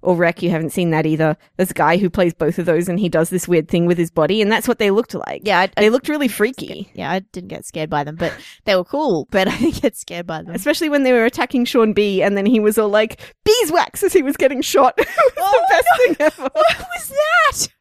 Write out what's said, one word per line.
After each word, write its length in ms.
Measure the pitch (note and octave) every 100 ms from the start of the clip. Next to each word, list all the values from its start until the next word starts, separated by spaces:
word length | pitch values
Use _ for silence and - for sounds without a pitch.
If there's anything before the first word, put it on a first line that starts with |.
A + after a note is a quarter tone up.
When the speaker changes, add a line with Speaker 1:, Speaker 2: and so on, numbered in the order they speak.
Speaker 1:
Or 120 | F#3
Wreck, 260 | F3 E3+ E3+
you 100 | E3+
haven't 200 | E3 D#3+
seen 200 | - F3
that 140 | D#3
either. 320 | D#3 D#3 D#3+ D3+ _ -
There's 160 | F3+
a 20 |
guy 220 | - D#3 F3
who 120 | F#3
plays 220 | F#3 F3+
both 280 | - D#3 F3
of 60 | F3
those 220 | D#3+ F3
and 120 | F3+
he 80 | F3+
does 200 | D#3+ E3
this 180 | F3+ -
weird 180 | E3+ D3+
thing 200 | F3 E3+
with 120 | F3
his 120 | E3
body, 300 | - D3+ G#3+
and 120 | G#3
that's 160 | A3+ B3
what 100 | A#3
they 140 | G#3
looked 220 | G3 A#3+
like. 260 | F3+ - C#2+
Speaker 2:
Yeah, 160 | G#3 F3+
I, 40 | F#3+ -
I 40 |
Speaker 1:
They 100 | G#3
looked 180 | B3 -
really 200 | D4+ C4+
Speaker 2:
didn't 80 | -
Speaker 1:
freaky. 300 | G#3+ C4 - -
Speaker 2:
get, 120 | G3+ -
yeah, 140 | D#3+
I 100 | F#3
didn't 280 | F#3+ - F#3
get 160 | - -
scared 240 | E3 D#3
by 140 | D3+
them, 100 | D3
but 180 | D#3+ E3+ - - - -
they 100 | F#3+
were 80 |
cool, 420 | F3+ C#4 D4+ E3+ -
but 160 | G3+ F#3+
<laughs> 40 |
I 40 | -
didn't 240 | C#4+ -
get 140 | - -
scared 300 | - F3 E3+
by 160 | D#3+
them. 120 | E3+
Speaker 1:
Especially 340 | B3+ A#3 D#4 D#4+
when 140 | C#4+
they 100 | C4
were 120 | B3
attacking 400 | A3+ - B3 C4
Sean 280 | A#3+ B3+ A3
B, 300 | G3+ G#3 F#3+
and 140 | G3 G3+
then 100 | G3+
he 140 | A#3
was 180 | G#3 A3
all 120 | G#3+
like, 300 | G#3 A3+ - - _
"Beeswax," 600 | - A4 F4+ E4 - -
as 80 | F#4+
he 100 | F#4+
was 140 | C4+ -
getting 260 | C#4 C4
shot. 320 | - - C4 -
<laughs> 20 |
It 100 | -
was 240 | - C#5+ D5+
Speaker 2:
Oh, 280 | B4 A4+ F#5
Speaker 1:
the 60 |
best 140 | - -
Speaker 2:
no. 140 | C#5
Speaker 1:
thing 120 | G4+ E4
ever. 220 | D4+ - C4
Speaker 2:
What 260 | D5+ D#5+ F5 F#5
was 140 | F5 E5
that? 600 | C#5 D5+ F5 D#5 - - _